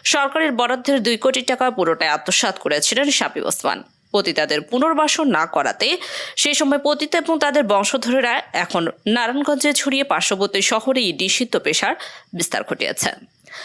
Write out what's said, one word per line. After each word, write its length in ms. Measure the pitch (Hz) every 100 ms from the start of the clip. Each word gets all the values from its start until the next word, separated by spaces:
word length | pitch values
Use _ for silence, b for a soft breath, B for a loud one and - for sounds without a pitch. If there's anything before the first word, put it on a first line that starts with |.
সরকারের 480 | - 302 277 320 311
বরাদ্দের 520 | 240 240 254 247 277
দুই 140 | 226 226
কোটি 240 | 262 262
টাকা 300 | 254 254 254
পুরোটাই 380 | 240 165 160 156
আত্মসাৎ 500 | 151 - 180 214 -
করেছিলেন 520 | 147 147 - 226 285
শামীম 340 | - 185 156 -
ওসমান। 380 | - - - - _ _
পতিতাদের 500 | 202 190 156 151 151
পুনর্বাসন 680 | - 247 311 311 302 - 294
না 180 | 160 165
করাতে 520 | - 139 - 226 359 B B B B
সে 180 | 294
সময় 260 | 285 285 285
পতিতা 340 | 285 294 302 339
এবং 220 | 330 320
তাদের 240 | 294 285
বংশধরেরা 800 | 220 202 208 269 233 262 240 254 -
এখন 340 | - 175 180 165 - 208
নারায়ণগঞ্জে 680 | 233 233 269 285 277 294
ছড়িয়ে 300 | 285 277 269
পার্শ্ববর্তী 580 | 277 160 180 196 196 196
শহরে 400 | 190 220 240 262
এই 120 | 208
নিষিদ্ধ 460 | 147 190 - 240 202
পেশার 360 | - - - 349 B B B
বিস্তার 300 | 170 170 - -
ঘটিয়েছে। 420 | - - - - - - _ B B